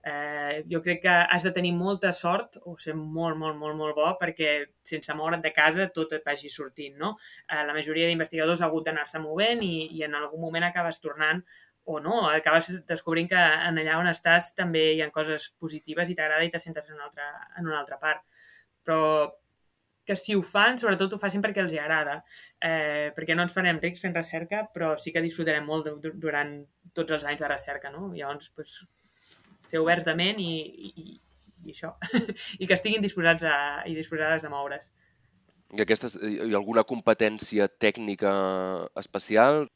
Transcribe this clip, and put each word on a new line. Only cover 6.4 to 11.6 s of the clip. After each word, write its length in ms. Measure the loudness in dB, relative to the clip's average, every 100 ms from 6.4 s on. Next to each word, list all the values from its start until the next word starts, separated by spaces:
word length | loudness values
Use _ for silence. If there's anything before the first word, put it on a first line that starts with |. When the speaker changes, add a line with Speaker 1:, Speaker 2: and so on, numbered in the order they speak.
| -6
Speaker 1:
sortint, 480 | -12 -12 -12 -14 -6
no? 220 | -6 -6 -16 -20 -6
Eh, 140 | -2 -2
la 80 | -2
majoria 320 | -2 0 2
d'investigadors 560 | 2 -2 0 2 2
ha 80 | 0
hagut 160 | 0 -2
d'anar-se 320 | -4 -4 -6
movent 480 | -6 0 2 2 -2
i, 220 | -4 -6 -6
i 80 | -4
en 80 | -4
algun 320 | -6 -6 -4
moment 240 | 0 0
acabes 320 | 0 -4 -4
tornant 400 | -10 -2 0 0 -4 -20